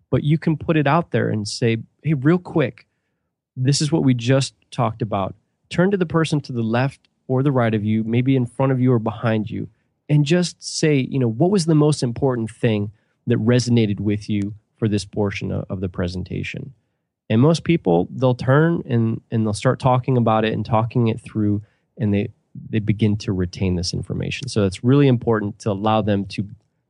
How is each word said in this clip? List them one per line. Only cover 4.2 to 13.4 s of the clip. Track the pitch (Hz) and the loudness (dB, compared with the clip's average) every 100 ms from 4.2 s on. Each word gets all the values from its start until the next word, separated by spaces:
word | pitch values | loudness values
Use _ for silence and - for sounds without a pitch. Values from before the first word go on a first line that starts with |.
| 117 135 139 _ _ | 2 0 0 _ _
talked | - 117 - | -4 -4 -2
about." | 101 104 95 - _ _ - | -6 -4 -4 -8 _ _ -10
Turn | - 180 | 0 2
to | 202 | 2
the | 175 | 0
person | 165 156 151 | 0 0 -2
to | - | -4
the | 120 | -4
left | 113 117 139 - _ _ - | -2 0 -2 -4 _ _ -4
or | 127 | 0
the | 139 | 0
right | 127 113 | 2 2
of | 110 | 0
you, | 107 110 110 | 0 -2 0
maybe | 117 127 135 | 0 2 2
in | 123 | 0
front | - 135 | -2 0
of | 131 | 2
you | 127 | 2
or | 120 | 2
behind | 113 107 120 110 104 | 0 -4 -2 -2 -2
you, | 101 107 _ _ _ - | -8 -10 _ _ _ 0
and | 147 143 | 2 4
just | 180 175 - | 2 0 -6
say, | - - 160 143 127 | -12 -2 0 2 0
you | 135 | -2
know, | 120 | -2
"What | 110 175 | 2 2
was | 208 160 | 2 2
the | 156 | 4
most | 147 151 | 4 2
important | 139 117 139 123 110 | -2 -2 -2 -2 -6
thing | - 120 107 101 - _ _ - | -2 0 0 -2 -8 _ _ -2
that | |
resonated | 117 | 0